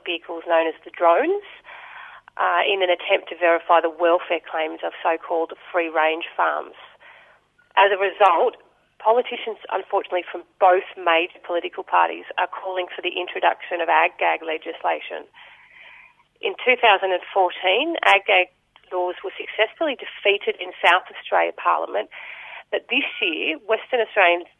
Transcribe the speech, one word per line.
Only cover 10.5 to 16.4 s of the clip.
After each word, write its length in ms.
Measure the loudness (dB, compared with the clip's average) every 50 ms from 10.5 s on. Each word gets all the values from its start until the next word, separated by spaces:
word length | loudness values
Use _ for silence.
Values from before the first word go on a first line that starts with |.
| _
both 300 | 4 4 6 6 4 2 -2 -10
major 460 | -4 0 2 2 2 0 -2 -6 -12
political 420 | -8 -6 -4 -4 -4 -6 -8 -12 -6
parties 400 | 0 2 2 2 2 0 -6 -12 -8 -4 -4
are 100 | -4 -4
calling 380 | -6 -8 -8 -6 -6 -6 -6 -6
for 140 | -8 -8
the 100 | -8 -6 -6 -6
introduction 640 | -6 -6 -4 0 0 0 0 0 -4 -8 -6 -4
of 80 | 0 2
ag-gag 500 | 2 4 2 2 0 0 0 0 0 -2 -4
legislation. 800 | -6 -8 -6 -8 -10 -10 -6 -4 -4 -4 -4 -6 -10 -12 -14 -14 -16 _ -20 -20 -20 -20 -20 -20 _ -20 -20 -20 -20 -20 -20 -20 _ _ _ _ _ _ _